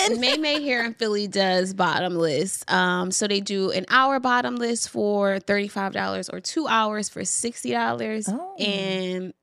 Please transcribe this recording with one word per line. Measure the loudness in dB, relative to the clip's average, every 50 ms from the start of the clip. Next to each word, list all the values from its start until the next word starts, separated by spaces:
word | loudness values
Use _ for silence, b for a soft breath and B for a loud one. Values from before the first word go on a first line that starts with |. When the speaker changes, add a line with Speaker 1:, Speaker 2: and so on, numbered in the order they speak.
| 4 2 2
Speaker 1:
again. | 2
Speaker 2:
May | 2 2 2 2
May | 2 0 0 0
here | 0 0 0 0 0
in | -2 -4
Philly | -4 -2 0 0 0 -2 -2
does | 0 2 2 4 4 2 2 0 0
bottomless. | 0 2 2 2 2 0 0 2 2 2 2 2 0 0 0 -4 -6 -2 0
Um, | 2 2 4 4 2 0 0 0
so | 0 0 0 0
they | 0 -2
do | -2 -2 -2 0 0 0
an | 0 -2 0 4
hour | 4 4 6 6 2 2
bottomless | 2 2 2 2 2 0 -2 -2 -2 -2 -2 -2 -4
for | -4 -2 0 0 2 2 2 2 2 2 0
thirty-five | 0 0 0 0 0 -2 -4 -4 -4 -4 -2
dollars | -2 -2 -2 -2 -4 -6 -6
or | -10 -8
two | -8 -4 -4 -2 0 2
hours | 2 2 2 2 0 -2 -4 -6
for | -6 -6 -4
sixty | -2 -2 -2 -2 -4 -6 -6 -6 -2
dollars. | -2 0 0 0 -2 -2 -2 -4 -4 -4 -2 -2
Speaker 1:
Oh. | -4 -4 -6 -10 -8 -4
Speaker 2:
And | -2 -2 -2 -2 -2 -2 -2 -2 -2 -2 -4 -4 -6 -8 -10 _